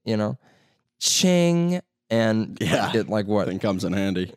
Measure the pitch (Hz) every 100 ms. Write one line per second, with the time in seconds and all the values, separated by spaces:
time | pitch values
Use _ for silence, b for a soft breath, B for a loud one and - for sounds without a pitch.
0 | - 107 107 131 b b b b b -
1 | - - 185 180 170 170 175 180 - _
2 | - 113 110 110 110 - 117 - 95 110
3 | 98 107 101 104 92 92 110 92 92 95
4 | 98 90 92